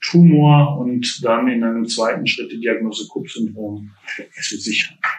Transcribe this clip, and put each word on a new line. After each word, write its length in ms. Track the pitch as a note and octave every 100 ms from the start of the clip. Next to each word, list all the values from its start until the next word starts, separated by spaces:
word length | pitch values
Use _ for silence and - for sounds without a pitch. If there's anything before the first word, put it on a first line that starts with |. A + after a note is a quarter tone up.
Tumor 800 | - E3+ E3+ D3+ D3 D3 C#3+ -
und 460 | B2 B2 - -
dann 240 | B2 A#2 B2+
in 140 | A#2
einem 240 | A2+ A#2 A2
zweiten 400 | - A2+ - -
Schritt 240 | - A2+
die 100 | A2+
Diagnose 460 | A#2 A2 A2 G#2 G#2
Kupp-Syndrom 840 | - - A#2 A2 G#2 G#2 G#2 G#2 _ - - - -
zu 140 | - G#2
sichern. 400 | G#2+ G#2+ - - -